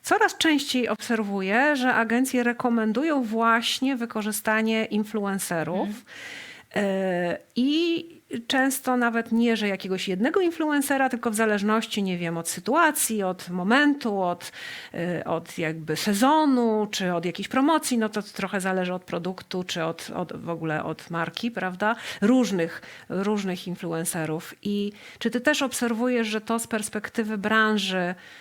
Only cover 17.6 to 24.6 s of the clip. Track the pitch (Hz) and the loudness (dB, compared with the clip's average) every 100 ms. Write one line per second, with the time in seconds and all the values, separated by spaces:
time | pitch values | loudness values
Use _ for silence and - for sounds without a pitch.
17.6 | 277 311 302 240 214 214 196 - 196 202 | 4 4 2 0 0 -2 -6 -6 -4 -2
18.6 | 185 190 180 180 - 175 175 185 - 185 | 0 0 0 -4 -6 -4 -4 -8 -6 -6
19.6 | 185 180 160 165 - - 175 - 165 165 | -4 -4 -4 -4 -8 -6 -6 -8 -8 -4
20.6 | 160 151 156 156 - 170 165 - 233 226 | -2 -2 -2 -8 -6 -4 -4 -4 -6 -4
21.6 | 185 180 208 226 - - 202 254 220 190 | -6 -2 0 0 -6 0 4 6 4 2
22.6 | 165 - - - - 185 196 214 196 180 | -2 -4 -16 -18 -8 -4 0 0 -2 -4
23.6 | - 175 175 165 170 175 160 156 - - | -6 -8 -6 -4 -4 -4 -4 -4 -8 -8